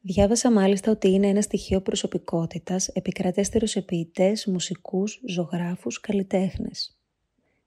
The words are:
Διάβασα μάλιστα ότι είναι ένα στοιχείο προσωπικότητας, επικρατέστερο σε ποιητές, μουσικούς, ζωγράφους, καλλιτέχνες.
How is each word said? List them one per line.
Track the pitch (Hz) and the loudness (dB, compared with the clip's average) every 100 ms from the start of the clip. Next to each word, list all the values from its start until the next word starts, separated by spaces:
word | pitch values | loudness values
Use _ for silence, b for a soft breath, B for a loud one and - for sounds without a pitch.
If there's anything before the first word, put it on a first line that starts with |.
Διάβασα | 190 190 202 233 254 | -2 4 4 4 4
μάλιστα | 214 196 196 226 | 6 4 4 2
ότι | 214 190 | 2 4
είναι | 190 202 | 4 4
ένα | 202 | 2
στοιχείο | 208 202 - 190 | 0 -4 -2 -2
προσωπικότητας, | 190 214 - 170 - 170 165 165 - 185 - | 0 -4 -4 -4 -2 -2 -2 -6 -4 -4 -2
επικρατέστερο | - 185 - 185 180 196 220 220 | -4 -4 -2 -2 0 0 0 0
σε | 202 | -4
ποιητές, | 185 170 165 - 185 214 - | -4 -4 -4 2 2 2 -2
μουσικούς, | 185 - 175 - 185 208 - 254 | -4 -4 -8 -4 -2 -2 -6 -6
ζωγράφους, | 175 165 175 175 180 233 - | -4 -4 -4 -4 -4 -6 -8
καλλιτέχνες. | - 202 190 190 190 - - - - _ _ _ _ _ _ _ | -4 -2 0 0 0 -4 -8 -8 -12 _ _ _ _ _ _ _